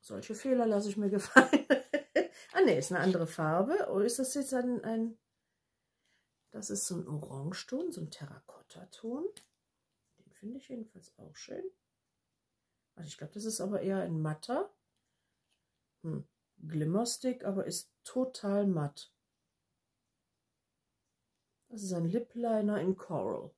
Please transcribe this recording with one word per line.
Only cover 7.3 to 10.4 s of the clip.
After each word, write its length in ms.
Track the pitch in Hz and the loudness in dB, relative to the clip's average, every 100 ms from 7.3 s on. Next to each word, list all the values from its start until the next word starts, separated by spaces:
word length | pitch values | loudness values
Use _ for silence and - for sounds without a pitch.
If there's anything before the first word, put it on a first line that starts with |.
| 135 143 185 - 262 349 | -6 -6 -8 -6 -4 -4
so 100 | 247 | -6
ein 120 | 160 | -10
Terrakottaton. 1120 | - 147 - - - - - - - 226 254 370 415 - _ _ _ _ _ _ _ | -10 -14 -14 -20 -20 -20 -20 -20 -12 -8 -4 -6 -8 -20 _ _ _ _ _ _ _
Den 140 | - | -20
finde 260 | - | -16